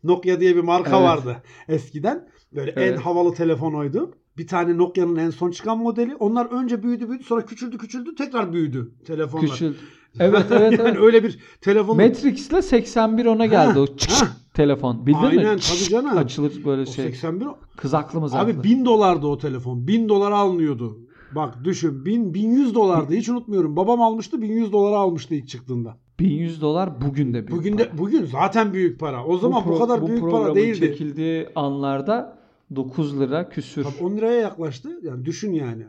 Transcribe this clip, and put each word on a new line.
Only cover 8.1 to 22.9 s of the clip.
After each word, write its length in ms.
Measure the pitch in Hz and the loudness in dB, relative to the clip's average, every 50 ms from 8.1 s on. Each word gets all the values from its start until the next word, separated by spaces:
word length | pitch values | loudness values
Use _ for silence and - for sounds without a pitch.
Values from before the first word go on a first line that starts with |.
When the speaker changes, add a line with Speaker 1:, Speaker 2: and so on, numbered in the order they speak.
| 330 | -8
Speaker 1:
tekrar 380 | - 277 294 254 233 208 175 165 | -8 -8 -4 -4 -4 -4 -2 -2
büyüdü 380 | 170 160 147 123 131 113 117 - _ _ | -2 -2 -2 -4 -6 -8 -10 -14 _ _
telefonlar. 420 | - 160 156 156 143 143 160 156 147 | -10 -6 -4 -4 -4 -2 0 0 0
Speaker 2:
Küçüldü. 280 | 135 123 165 156 143 - - - - _ _ _ _ - | 0 -2 -4 -4 -4 -6 -14 -20 -20 _ _ _ _ 0
Evet, 260 | 175 185 208 208 190 202 | 2 4 6 4 4 4
evet, 100 | 233 233 214 220 | 4 4 4 4
Speaker 1:
<laughs> 80 | 233 233 | 4 4
Yani 20 | |
Speaker 2:
evet. 160 | 233 226 214 - | 2 0 2 6
Speaker 1:
öyle 220 | 208 226 226 226 220 | 6 6 8 6 4
bir 160 | 226 - - - - - _ | 2 -6 -8 -18 -20 -20 _
telefon. 360 | - 190 202 214 202 196 151 | 0 2 2 2 2 2 4
Speaker 2:
Matrix'le 640 | 156 202 240 - - - 285 254 262 - - 311 381 - | 6 6 6 4 4 0 0 0 0 -6 0 0 0 2
seksen 520 | - 269 240 233 - - 240 220 220 220 | 2 2 2 2 0 0 0 0 2 2
bir 80 | 226 247 | 2 2
on 140 | 233 226 220 | 2 2 4
Speaker 1:
Ha, 60 | 233 | 2
Speaker 2:
geldi 340 | 220 214 190 156 240 190 143 | 4 4 6 6 6 6 4
o 80 | 139 | 2
çık 240 | 139 - - - - | 2 0 -4 -2 2
Speaker 1:
ha. 160 | 196 277 254 139 - - _ _ _ | 4 4 2 2 0 -10 _ _ _
Speaker 2:
telefon. 520 | - 151 143 139 - - 127 117 113 123 | 2 4 4 2 0 0 -4 -4 -2 2
Bildin 120 | 135 151 156 | 2 4 4
Speaker 1:
Aynen, 180 | 196 277 330 226 196 214 214 | 4 4 4 4 4 4 2
Speaker 2:
mi? 40 | 185 | 2
Speaker 1:
tabii 160 | - - 175 175 | 0 -2 0 0
Speaker 2:
Çık 100 | 196 175 | 0 2
Speaker 1:
canım. 280 | 202 240 269 294 233 | 2 0 2 2 2
Speaker 2:
açılır 480 | 170 139 117 - - 147 147 147 - - | 0 0 0 -2 -2 -2 -2 -4 -4 -4
böyle 160 | 143 139 135 | -2 -2 -2
Speaker 1:
O 40 | 135 | -4
Speaker 2:
şey. 200 | 127 127 - 131 | -6 -6 -6 -6
Speaker 1:
seksen 340 | 127 120 - - 165 170 185 | -6 -6 -6 -6 -6 -6 -4
bir. 80 | 247 294 294 - - - - | -6 -8 -8 -12 -20 -20 -16
Speaker 2:
Kızaklı 420 | - - 135 139 156 147 - - 165 | -8 -4 -2 -2 -2 -2 -2 -6 -4
mızaklı. 320 | 156 143 127 135 196 233 208 | -4 -2 -2 0 0 0 -2
Speaker 1:
Abi 100 | 143 127 | 0 2
bin 220 | 202 240 269 254 | 2 2 4 4
dolardı 420 | 254 226 214 208 190 175 156 143 | 4 4 6 6 4 2 2 0
o 100 | 147 143 | -2 -4
telefon. 500 | - 151 147 131 127 127 123 123 120 120 | -2 -4 -6 -6 -6 -6 -6 -6 -4 -2
Bin 220 | 147 214 226 226 214 | 0 0 0 2 2
dolar 220 | 208 196 202 202 | 2 2 2 2
alınıyordu. 680 | 208 202 202 190 185 170 160 151 139 117 120 113 104 113 - _ _ - - - 135 | 2 2 2 2 2 0 0 -2 -2 -4 -6 -10 -10 -14 -20 _ _ -20 -20 -10 -6
Bak 280 | 151 156 131 110 120 127 | -6 -6 -6 -8 -6 -4
düşün, 420 | 180 185 - - 160 139 135 131 | -4 -4 -2 -2 -4 -4 -4 -4
bin, 280 | 175 214 240 226 185 156 | -2 0 0 0 -2 -2
bin 180 | 196 214 220 | -2 0 2
yüz 240 | 240 269 285 247 202 | 4 4 4 4 4
dolardı. 380 | 233 208 190 | 4 4 4